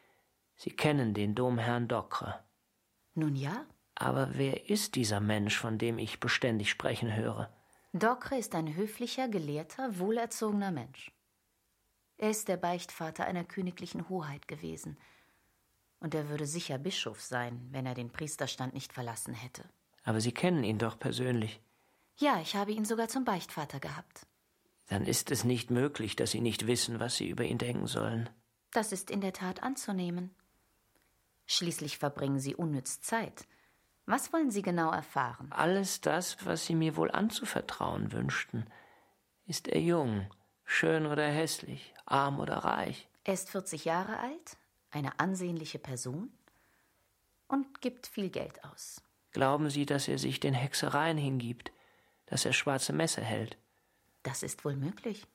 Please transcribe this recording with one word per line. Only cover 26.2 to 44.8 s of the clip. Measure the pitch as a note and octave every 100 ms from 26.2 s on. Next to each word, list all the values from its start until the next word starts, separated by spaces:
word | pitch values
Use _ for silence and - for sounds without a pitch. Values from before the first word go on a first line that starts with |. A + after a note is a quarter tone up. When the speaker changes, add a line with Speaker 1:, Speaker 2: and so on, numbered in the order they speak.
| A#2
Speaker 1:
Sie | A2
nicht | A#2 G#2+ G#2+
wissen, | A#2+ - A2
was | A#2+ -
Sie | G2
über | -
ihn | A#2+ A#2
denken | A#2+ G#2 A2
sollen. | A2 A2 A2+ A#2 - _ _ -
Speaker 2:
Das | A3+ G#3+
ist | F#3+ -
in | G3+
der | F#3+
Tat | - F#3 -
anzunehmen. | B3+ C#4 - F#3+ F3 F3 F#3 - _ _ _ _ _ _ _ _ _ _ -
Schließlich | - F3 D3 D3 -
verbringen | C#3+ C#3+ C#3 C#3
Sie | C#3 -
unnütz | E3+ C#3 - -
Zeit. | - A3+ F#3+ - - _ _ _ _ _ -
Was | B3+ -
wollen | E4 C#4
Sie | G3+
genau | F#3+ F3 D#3+
erfahren? | - C#3+ C#3 A#2+ B2 C3+
Speaker 1:
Alles | - D#3+ G3 F#3+ -
das, | D#3 D#3+ F3+ - F#3
was | E3 -
Sie |
mir | E3 D#3+ D3+
wohl | -
anzuvertrauen | - A3 - - - - - G1+ G1+ G#1+
wünschten. | A1+ C2+ - - A#2 - - - - _ _ _ _ -
Ist | - -
er | D#3
jung, | E3+ E3+ B2+ G#2 G2 - _ _ -
schön | - D#3+ D#3+ D3+
oder | D3 D3
hässlich, | D3 D#3+ - C#3+ C3+ - - -
arm | C3+ C#3 C#3
oder | - -
reich? | - - - - - _
Speaker 2:
Er | - F#3
ist | -
vierzig | G3 F#3+ D#3 E3
Jahre | E3+ G3 A3
alt, | B3 E4+ - - _ _